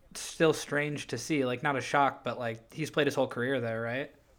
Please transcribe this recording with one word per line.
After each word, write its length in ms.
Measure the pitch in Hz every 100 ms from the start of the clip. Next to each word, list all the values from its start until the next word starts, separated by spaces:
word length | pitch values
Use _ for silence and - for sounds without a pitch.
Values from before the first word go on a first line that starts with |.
| - -
still 380 | - - 160
strange 540 | 151 - 143 147 143 -
to 100 | 123
see. 280 | - 151 127
Like, 160 | 123
not 120 | 147 135
a 60 |
shock, 420 | 117 147 139 131
but, 160 | - 117
like, 340 | 120 113 -
he's 160 | - 147
played 160 | - 139
his 60 | 139
whole 120 | 123
career 320 | - 123 135
there, 220 | 117 113
right? 280 | 117 127 147 - _